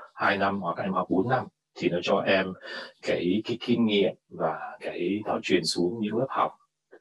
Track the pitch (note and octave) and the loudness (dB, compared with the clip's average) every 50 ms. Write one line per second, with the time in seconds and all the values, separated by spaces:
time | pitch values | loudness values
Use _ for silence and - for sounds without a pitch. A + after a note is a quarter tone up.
0 | - - - - - G2 G2+ G2+ G2 G2 G2 G2+ F#2 E2+ F2 - - F#2+ F#2 - | -16 -14 -6 -2 0 2 2 2 2 0 0 -2 -2 -4 -4 -2 -2 -2 0 -2
1 | - - E2+ F#2 G2 A#2 - - - - _ _ _ _ - - - - - F3 | 0 0 2 2 2 2 2 0 -2 -4 _ _ _ _ -6 -2 0 0 0 0
2 | - - - - - - G2 F#2+ F#2+ F#2+ F#2 - - - - - - - - _ | 0 2 2 2 4 4 2 2 2 0 -6 -10 -12 -12 -12 -12 -12 -14 -16 _
3 | - - - - E2+ F2+ F#2+ A2 - - A#2 A2+ - - A#2 A#2 A#2 G#2+ G#2 G2+ | -4 -2 0 0 2 2 2 0 0 -2 -4 -2 0 2 2 4 4 4 4 4
4 | F#2+ F2+ - - _ _ - - - - - - - - - - - - - - | 4 2 0 -4 _ _ -6 -2 -2 -2 -2 -4 -8 -10 -10 -10 -8 -8 -4 -2
5 | F2 F2 G2+ G#2+ - - - - - - F#2+ F2+ E2 - - - F2 F2+ - A#2 | -2 0 -2 -2 -2 -2 -4 -2 0 0 0 2 2 0 0 0 0 0 0 -2
6 | - - G#2+ A2+ - - - - - - - _ _ _ _ _ _ _ - - | -2 -2 0 0 0 0 0 -2 -2 -2 -4 _ _ _ _ _ _ _ -18 -8